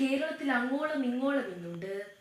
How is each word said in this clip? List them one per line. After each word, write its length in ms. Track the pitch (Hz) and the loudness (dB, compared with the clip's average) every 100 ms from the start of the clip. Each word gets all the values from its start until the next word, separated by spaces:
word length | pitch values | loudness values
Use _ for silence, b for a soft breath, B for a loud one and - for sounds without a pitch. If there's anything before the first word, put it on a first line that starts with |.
കേരളത്തിൽ 500 | 262 277 311 - 277 240 | 2 2 0 -2 2 2
അങ്ങോളം 420 | 247 277 302 277 247 | 2 0 0 0 0
ഇങ്ങോളം 360 | 247 277 277 202 175 | 2 2 2 0 -6
ഇന്നുണ്ട്. 400 | 170 170 190 196 202 - | -8 -8 -6 -6 -8 -14